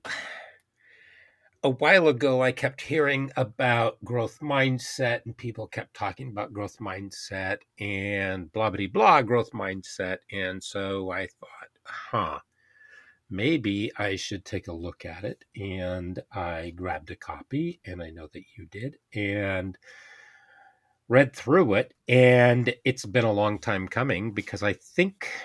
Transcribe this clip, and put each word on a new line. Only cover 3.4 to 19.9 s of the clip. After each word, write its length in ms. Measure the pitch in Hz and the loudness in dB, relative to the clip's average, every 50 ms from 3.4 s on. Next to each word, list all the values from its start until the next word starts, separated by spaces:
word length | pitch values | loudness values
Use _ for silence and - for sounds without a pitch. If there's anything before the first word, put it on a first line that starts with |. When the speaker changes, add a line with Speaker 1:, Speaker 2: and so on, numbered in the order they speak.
| 127 107 - - 131 123 117 117 113 117 - - 104 | -2 -2 -2 0 2 2 4 4 2 2 0 -4 -6
Speaker 2:
growth 340 | 110 120 120 113 107 - - | -4 -2 -2 -2 -4 -6 -8
mindset, 840 | 151 147 143 135 131 131 127 123 - - - - 131 120 120 117 - | -4 -2 2 2 2 2 2 -2 -4 -6 -4 -2 -2 0 0 -2 -4
and 100 | 117 - | -8 -12
people 320 | - - 117 107 - 95 | -10 -10 -10 -10 -10 -12
kept 280 | - - 110 - - - | -10 -10 -10 -10 -10 -8
talking 340 | - 104 98 92 - 131 131 | -8 -6 -6 -6 -8 -10 -10
about 240 | 104 101 107 - 104 | -8 -8 -8 -6 -6
growth 240 | 104 104 98 - | -8 -8 -8 -8
mindset 840 | - 110 98 92 98 101 95 - - - - 95 95 95 95 101 - _ _ _ - | -10 -10 -8 -8 -8 -10 -12 -12 -14 -12 -10 -8 -6 -4 -4 -4 -6 _ _ _ -10
and 720 | 104 101 101 95 98 101 101 98 98 95 92 92 85 78 - | -6 -6 -4 -4 -2 -2 -2 -2 -2 -2 -4 -6 -8 -6 -4
blah, 160 | 107 110 107 | -2 -2 0
blah, 180 | 95 98 98 95 - | 0 -2 -4 -2 2
blah, 300 | 202 220 202 165 143 123 | 4 6 8 8 6 6
growth 300 | 104 123 120 113 - - | 4 2 0 0 -2 -4
mindset. 680 | 110 98 95 95 95 - - - - 92 92 95 - _ - | -6 -6 -6 -6 -6 -10 -10 -8 -6 -4 -4 -6 -6 _ -10
And 320 | 101 101 92 92 95 95 - | -8 -6 -6 -6 -6 -8 -10
so 480 | - - 101 98 98 98 95 95 92 | -10 -8 -6 -4 -4 -4 -4 -4 -6
I 160 | 90 92 95 | -6 -6 -8
thought, 440 | - _ _ - - - - - - _ _ - | -8 _ _ -20 -20 -20 -20 -20 -20 _ _ -18
huh, 540 | - - - - - - 110 95 78 73 73 - _ _ _ _ _ _ _ - - - - - - _ _ _ - | -14 -14 -14 -8 -4 -2 -2 -2 -2 -4 -8 -12 _ _ _ _ _ _ _ -20 -20 -20 -20 -20 -20 _ _ _ -10
maybe 640 | 98 95 110 151 165 143 107 107 98 101 104 - - - | -4 -2 0 0 0 0 0 0 -2 -2 -2 -4 -4 -4
I 160 | 104 101 98 | -4 -4 -4
should 300 | 90 - - 104 98 - | -4 -6 -6 -8 -10 -8
take 240 | - - 95 - 90 | -8 -8 -8 -6 -8
a 40 | 82 | -10
look 320 | 82 85 87 - - - | -10 -10 -10 -12 -12 -14
at 200 | 85 82 87 95 | -14 -12 -10 -10
it. 200 | - - - _ _ - - | -10 -10 -12 _ _ -14 -10
And 600 | 98 98 92 92 90 90 90 92 87 90 90 - - _ - | -8 -8 -6 -6 -6 -6 -6 -6 -6 -8 -10 -10 -12 _ -8
I 380 | 98 90 87 85 82 85 87 | -8 -6 -6 -6 -8 -10 -10
grabbed 400 | 85 87 92 90 76 73 78 82 | -10 -8 -8 -6 -6 -8 -10 -14
a 60 | 82 | -16
copy, 640 | - - - - - - - 135 147 165 170 175 _ - | -14 -12 -14 -14 -14 -10 -6 -4 -4 -4 -4 -6 _ -14
and 160 | 98 92 90 | -14 -12 -12
I 100 | 85 80 | -12 -12
know 180 | 80 85 80 78 - | -14 -16 -18 -18 -18
that 120 | - - _ _ | -18 -20 _ _
you 100 | - 90 | -20 -20
did, 320 | - - 101 120 143 - _ _ _ - | -16 -12 -10 -10 -10 -10 _ _ _ -6
and 640 | 104 104 98 101 104 101 98 95 92 92 95 90 - _ - | -4 -2 -2 -2 -2 -2 -2 -2 -2 -4 -6 -8 -12 _ -20